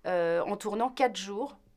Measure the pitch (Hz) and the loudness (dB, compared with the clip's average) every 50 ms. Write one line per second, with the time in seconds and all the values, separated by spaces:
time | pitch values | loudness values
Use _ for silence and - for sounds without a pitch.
0 | - - 185 175 170 165 170 170 - - 202 202 - 214 208 214 233 254 254 - | -4 0 0 2 2 2 2 2 0 0 -2 -4 -4 -4 -2 0 0 -2 2 2
1 | 277 247 202 185 190 196 202 208 262 277 - - _ - - | 2 2 2 -2 -8 -6 -4 -4 -4 -6 -8 -14 _ -20 -10